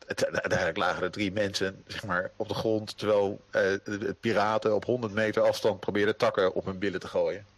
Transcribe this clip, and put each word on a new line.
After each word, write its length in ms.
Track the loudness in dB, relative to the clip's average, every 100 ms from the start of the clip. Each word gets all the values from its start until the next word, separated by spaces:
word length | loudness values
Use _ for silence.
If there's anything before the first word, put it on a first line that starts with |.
| -8
het, 180 | -4 -2
uiteindelijk 520 | -2 0 0 0 0
lagen 260 | -2 0
er 80 | -2
drie 200 | -2 -2
mensen, 520 | -2 -2 -2 -4 -6 -12
zeg 160 | -10 -4
maar, 260 | -2 -4 -6
op 120 | -6
de 60 |
grond, 440 | -2 0 -2 -2 -4
terwijl, 440 | 2 2 2 -2 -4
eh, 100 | 0
de, 360 | 2 0 -2 -4
de 180 | -4 -2
piraten 560 | 0 2 2 2 2 0
op 100 | 0
honderd 280 | -2 -2
meter 280 | 0 0 4
afstand 380 | 2 4 2 0
probeerden 380 | -2 2 2 2
takken 360 | 2 4 2
op 120 | 2 -4
hun 140 | -2
billen 200 | -2 -4
te 80 | -4
gooien. 380 | 0 0 -2 -10